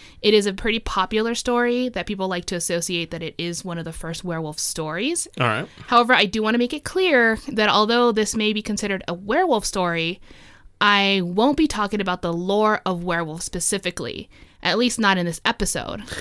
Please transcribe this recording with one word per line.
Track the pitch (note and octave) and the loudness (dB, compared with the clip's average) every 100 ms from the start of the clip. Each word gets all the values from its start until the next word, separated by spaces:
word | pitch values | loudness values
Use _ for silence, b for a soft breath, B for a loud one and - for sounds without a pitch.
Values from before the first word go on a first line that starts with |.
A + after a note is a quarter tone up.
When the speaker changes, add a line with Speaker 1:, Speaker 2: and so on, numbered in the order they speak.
| B B | B B
Speaker 1:
It | - | 4
is | G#3+ G3+ | 4 4
a | |
pretty | G3 A3+ A3 | -2 -2 -2
popular | - - F#3 G#3+ A3+ A#3 | -2 -2 0 0 0 -2
story | - A#3+ A#3+ A#3+ B3+ | 0 2 2 0 -2
that | G3 F3 | -4 -6
people | G3+ F#3+ | -4 -2
like | F3+ F3 | -4 -4
to | F3+ | -4
associate | E3+ E3+ E3 F3 E3 | -2 -2 -2 -4 -4
that | E3 | -8
it | E3 - | -10 -8
is | E3+ E3+ F#3 | -6 -6 -8
one | E3+ | -8
of | D#3+ | -8
the | |
first | E3 E3 E3 | -10 -8 -8
werewolf | F3+ E3 D#3 D3+ | -6 -6 -6 -6
stories. | - - D#3 E3 B3+ E4+ - - | -6 -4 -4 -2 -2 -2 -6 -2
Speaker 2:
All | B2 | 0
right. | A2 F3+ - - | 0 -4 -12 2
Speaker 1:
However, | A#3+ A#3 | 4 6
I | B3 G3+ | 4 4
do | G#3+ | 2
wanna | G#3+ A#3+ | 0 2
make | A#3+ | 0
it | D4+ | -2
clear | - F#4 F#4 C4+ A3+ A3 - | -4 0 4 6 4 2 -4
that | G#3+ G#3 | 0 2
although | G3+ G#3+ A#3 A#3+ | 4 4 4 4
this | G#3+ G#3+ A3+ | 4 0 0
may | G#3+ | 0
be | G#3+ | 0
considered | G#3+ G#3 G#3 F#3+ - | -2 -4 -2 -4 -4
a | |
werewolf | F3 G3 C#4 F#4 A#3 - | -8 0 2 4 2 0
story, | G3+ F3+ E3 E3 F3+ B B B B B - | -2 0 0 -2 -4 B B B B B 0
I | G#3 G3+ G3 G3 | 4 4 4 2
won't | F3 F3+ B3 C#4+ | 0 2 2 4
be | D#4 | 2
talking | - G3+ G#3 | 2 -2 -2
about | F#3+ F3+ | -2 -2
the | E3+ | -2
lore | E3+ F3+ G#3 G#3+ G#3+ - | -4 0 2 2 2 0
of | F3 | -4
werewolves | F3 E3+ E3 D#3+ - | -2 -2 -2 -6 -8
specifically, | F3+ - G3+ F3+ - A#2+ - - b b b | -4 -2 -2 -4 -6 -8 -10 -14 b b b
at | - G#3 | -2 2
least | B3 - | 2 2
not | G#3+ F#3+ | 2 2
in | F3 | 0
this | E3 - | -2 -2
episode. | A3+ F#3+ - - G#3 - B | -2 -2 -4 -6 -10 -10 B